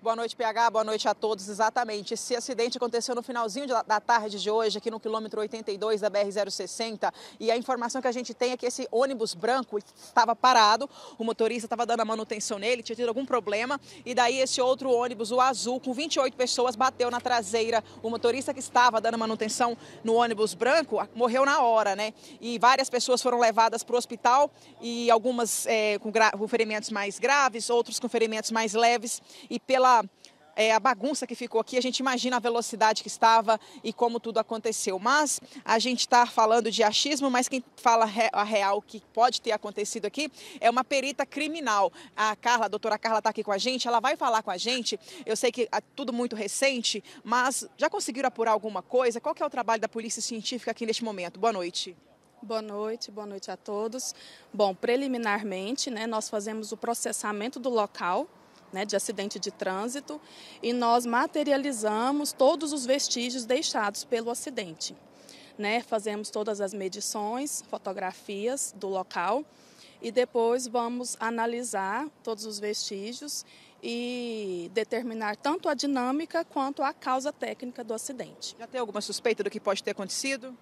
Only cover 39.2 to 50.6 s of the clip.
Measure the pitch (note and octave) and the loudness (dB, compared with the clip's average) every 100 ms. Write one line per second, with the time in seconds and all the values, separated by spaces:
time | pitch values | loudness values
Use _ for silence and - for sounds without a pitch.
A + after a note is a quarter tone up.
39.2 | A#3+ A#3+ - G#3+ G#3 G3+ G#3 A#3 G#3 - | 4 4 -2 -4 -4 -6 -6 -4 -6 -4
40.2 | D4+ - - D4+ A3+ A#3+ B3+ C#4+ C4+ C#4 | -6 -6 -18 0 2 2 0 0 -2 -4
41.2 | C#4 - D4+ E4 C4+ G#3 F#3+ - - - | -6 -4 -6 -4 0 2 2 0 -18 -2
42.2 | G#3+ G#3+ A#3+ A#3+ A3+ G3+ A3+ G#3 A3+ A3 | 0 0 2 2 2 -2 -2 -2 0 0
43.2 | A3 A3 G#3 G3 A3 B3+ A#3+ A#3 A#3 D#4 | 0 -2 -2 -2 0 -2 0 0 0 0
44.2 | C#4+ A3 G#3+ F3+ G3 B3+ A#3 G#3 - F4+ | 0 0 0 -6 -2 -2 -4 -8 -10 -16
45.2 | C#4 A3 B3+ A#3+ A3+ G3 - - C4 A#3+ | -6 0 0 0 -2 -2 -6 -10 -6 -4
46.2 | A#3+ A3 G3+ - C4+ B3+ A3+ G#3+ - - | -4 -4 -6 0 0 0 -2 -4 -8 -20
47.2 | - A#3 B3+ B3 G#3+ _ D4+ G#4 - B3 | -2 2 2 0 -8 _ -2 0 -6 -2
48.2 | C4 - A3+ G#3+ G#3+ G3 - B3 B3+ A#3 | -2 0 2 2 0 -8 -2 2 2 0
49.2 | D4+ D#4+ D4+ C4+ A3+ A3+ G#3+ A#3 A3+ A3 | -4 -2 -4 -4 0 0 0 -6 -8 -6
50.2 | - A3+ G#3 B3 | -6 -6 -6 -6